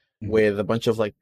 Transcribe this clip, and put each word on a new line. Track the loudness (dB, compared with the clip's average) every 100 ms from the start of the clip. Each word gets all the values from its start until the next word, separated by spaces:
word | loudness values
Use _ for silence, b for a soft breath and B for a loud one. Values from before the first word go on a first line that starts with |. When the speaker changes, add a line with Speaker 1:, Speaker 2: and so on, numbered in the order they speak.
| _ _
Speaker 1:
Mm-hmm. | -2
Speaker 2:
with | 2 2 2
a |
bunch | -2 -2 -2
of, | -2
like, | -4 -6